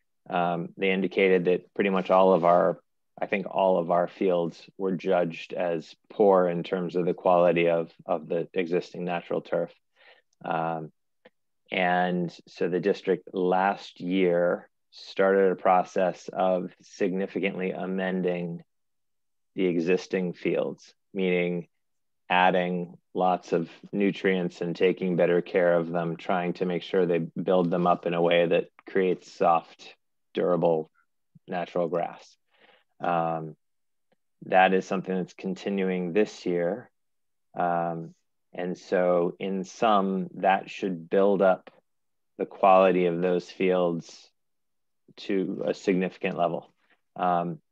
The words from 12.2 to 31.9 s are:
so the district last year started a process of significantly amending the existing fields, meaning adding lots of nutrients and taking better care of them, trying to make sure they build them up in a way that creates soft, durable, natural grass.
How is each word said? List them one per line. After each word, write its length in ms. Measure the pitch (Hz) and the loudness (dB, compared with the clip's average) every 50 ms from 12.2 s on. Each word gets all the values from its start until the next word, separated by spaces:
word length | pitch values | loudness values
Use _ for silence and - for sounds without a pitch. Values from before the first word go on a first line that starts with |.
| 87 82 - - - - | -2 -4 -8 -12 -20 -20
so 200 | - - 95 87 | -8 -6 -4 -2
the 120 | 87 90 | -2 0
district 540 | 85 101 92 - - 95 92 85 - - - | 0 0 -2 0 0 -2 -2 -2 -2 -8 -4
last 640 | 95 90 90 92 92 95 98 98 - - - - - | -2 0 2 2 2 2 0 -2 -2 -8 -16 -16 -10
year 680 | 78 87 92 95 92 87 87 87 87 87 95 104 - _ _ _ _ _ | -6 -2 0 2 2 2 2 2 2 0 0 -2 -6 _ _ _ _ _
started 640 | _ - - - - - 98 95 98 98 98 95 90 | _ -20 -20 -14 -4 0 2 4 4 4 4 2 2
a 40 | |
process 720 | 87 - 95 92 90 90 - - 98 92 90 85 - - - - | 0 2 4 4 4 2 0 -2 -2 0 0 -2 -4 -12 -12 -4
of 400 | - 95 92 92 90 92 90 - _ _ | -2 0 0 0 0 -2 -6 -12 _ _
significantly 880 | - - - 107 95 90 95 98 95 - 95 85 98 98 90 92 92 - | -20 -6 -4 -4 -2 -2 -2 -4 -4 -4 -4 -4 -4 -4 -4 -6 -6 -6
amending 920 | - 87 92 95 95 92 92 92 92 90 90 90 87 87 85 85 85 - _ _ _ _ _ _ _ _ _ _ _ _ _ _ _ _ _ _ | -6 -6 -6 -4 -4 -4 -2 -2 -2 -2 -2 -2 -2 -6 -8 -10 -12 -14 _ _ _ _ _ _ _ _ _ _ _ _ _ _ _ _ _ _
the 120 | 98 95 | -2 -2
existing 640 | 90 85 85 82 85 90 90 - - - 95 92 87 85 | 0 0 0 0 0 0 0 0 -4 -4 -2 -2 -4 -6
fields, 640 | - - 87 82 76 - 69 - - - - _ _ _ _ - | -6 -6 -4 -2 -2 -2 -4 -6 -10 -16 -20 _ _ _ _ -8
meaning 560 | 98 95 90 90 87 87 87 87 87 82 - _ _ _ _ _ _ _ _ _ _ _ _ | -4 -2 0 0 0 0 -2 -2 -6 -8 -10 _ _ _ _ _ _ _ _ _ _ _ _
adding 680 | 92 90 90 92 92 92 90 90 90 87 87 85 - - _ _ _ | 0 2 4 4 4 2 0 -2 -4 -6 -6 -8 -12 -20 _ _ _
lots 400 | 92 90 92 90 87 - - 95 | -2 0 0 0 -2 -2 -2 -2
of 160 | 85 82 80 - - - - - | -2 -2 -4 -10 -18 -18 -10 -4
nutrients 680 | 101 101 98 90 - - 98 95 92 87 87 - - | -2 0 0 -2 0 0 0 0 0 -2 -4 -6 -6
and 140 | 87 87 82 | -6 -6 -2
taking 420 | - 95 92 87 - 95 92 90 | 0 2 2 2 0 -2 -2 0
better 260 | 82 90 85 87 87 87 | 2 2 2 2 0 0
care 320 | - - 95 87 87 87 | 0 0 2 2 4 2
of 160 | 85 85 82 | 2 0 -2
them, 260 | 82 87 82 85 82 | -4 -4 -4 -4 -6
trying 360 | 82 - - 98 90 87 90 85 | -8 -4 -4 -2 -2 -2 -4 -4
to 100 | - 95 | -4 -4
make 180 | 90 87 85 - | -4 -4 -4 -6
sure 220 | - - 95 90 | -2 0 0 2
they 140 | 87 87 85 | 2 2 0
build 520 | 82 80 - 95 90 90 92 92 87 85 | -2 -4 -6 -8 -2 0 2 2 2 2
them 180 | 92 87 87 87 | 0 0 2 2
up 180 | 87 87 - | 2 0 0
in 80 | 87 87 | -4 -2
a 80 | 85 85 | 0 2
way 240 | 85 87 85 85 | 2 4 4 2
that 200 | 82 85 85 - - _ - _ - | 2 2 0 -2 -4 _ -20 _ -4
creates 420 | - 98 95 92 87 - - - | -2 0 0 0 0 -2 -6 -16
soft, 640 | - - 95 87 82 80 - - - _ - - - _ _ _ _ _ _ _ _ | -6 0 2 2 2 2 0 -6 -14 _ -20 -20 -20 _ _ _ _ _ _ _ _
durable, 580 | - 90 87 90 85 85 85 82 80 78 - _ _ _ _ _ _ _ _ _ - _ - | -4 0 0 0 2 2 2 2 0 -2 -6 _ _ _ _ _ _ _ _ _ -20 _ -10
natural 400 | 92 87 85 - - 90 87 | -8 -8 -8 -6 -4 -4 -2
grass. 480 | 82 | -2